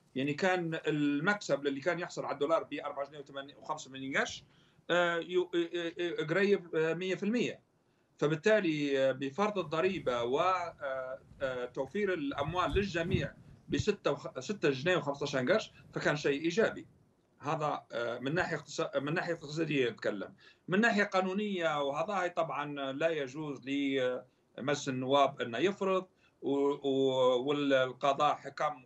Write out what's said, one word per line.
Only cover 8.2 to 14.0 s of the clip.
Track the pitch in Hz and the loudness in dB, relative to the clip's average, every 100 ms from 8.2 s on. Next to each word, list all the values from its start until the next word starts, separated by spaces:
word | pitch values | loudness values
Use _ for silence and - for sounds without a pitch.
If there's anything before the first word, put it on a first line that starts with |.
| 147 156 214 214 180 151 143 135 | 0 2 4 4 4 0 2 2
آه، | 135 | 2
بفرض | 131 135 135 214 190 | 2 -2 0 0 0
الضريبة | 160 160 185 175 131 123 | -2 0 0 0 -2 0
و، | 120 139 | 0 2
آه، | 180 185 170 - 143 131 127 135 - - | 2 0 -2 -8 -6 -6 -6 -10 -14 -6
آه، | 135 127 123 | -4 -4 -4
توفير | 151 135 202 202 | -4 -4 0 0
الأموال | 175 139 143 147 180 170 | 0 -2 -2 -2 0 2
للجميع | 190 202 165 165 185 127 - - - - | 2 0 0 0 0 -2 -8 -20 -20 -4
بستة | 143 - 202 | 0 0 0